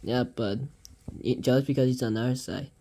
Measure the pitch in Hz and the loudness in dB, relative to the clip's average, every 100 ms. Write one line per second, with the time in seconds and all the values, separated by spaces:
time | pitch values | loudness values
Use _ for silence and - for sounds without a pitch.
0 | - 123 123 - 110 104 135 - - - | 0 0 0 -2 -2 -2 -6 -12 -20 -16
1 | - - - 123 113 127 143 139 127 127 | -14 -6 -2 0 4 4 4 2 2 2
2 | 117 110 120 127 - 90 139 _ | 0 0 0 -2 -4 -8 -8 _